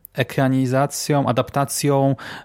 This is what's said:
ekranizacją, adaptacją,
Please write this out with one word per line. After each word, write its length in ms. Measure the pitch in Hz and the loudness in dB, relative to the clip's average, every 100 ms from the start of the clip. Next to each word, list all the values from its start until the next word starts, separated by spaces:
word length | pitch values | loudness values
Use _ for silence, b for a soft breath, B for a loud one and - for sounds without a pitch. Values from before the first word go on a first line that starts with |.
| - - | -10 -4
ekranizacją, 1120 | 135 - 135 131 131 131 143 - - 143 131 | -2 0 2 2 2 2 0 -2 -2 0 2
adaptacją, 880 | 123 127 - 139 - 143 139 135 135 B B | 0 0 0 -2 -2 0 2 2 0 B B